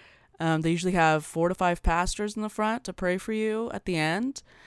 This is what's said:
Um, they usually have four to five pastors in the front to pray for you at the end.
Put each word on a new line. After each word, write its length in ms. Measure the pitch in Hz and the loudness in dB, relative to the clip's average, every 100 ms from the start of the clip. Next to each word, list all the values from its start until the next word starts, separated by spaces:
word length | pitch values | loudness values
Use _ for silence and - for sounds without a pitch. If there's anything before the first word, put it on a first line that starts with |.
| - - _ - | -20 -20 _ -4
Um, 220 | 165 160 | 0 2
they 80 | 165 | 2
usually 200 | 170 180 | 0 2
have 320 | 175 160 156 | 4 4 4
four 240 | 156 165 175 | 0 0 0
to 60 | |
five 280 | 185 180 175 | 2 0 2
pastors 500 | - 170 175 - 208 | 2 2 0 -2 -4
in 80 | 214 | -4
the 60 | 214 | -6
front 340 | - 214 233 | -2 -2 -2
to 80 | - | -6
pray 240 | - 180 185 | -4 -2 -2
for 160 | - | -2
you 380 | 214 220 220 233 | -2 -2 -2 -4
at 120 | 196 | -6
the 120 | - 165 | -2 0
end. 460 | 156 185 254 - - - | 0 0 -2 -8 -14 -20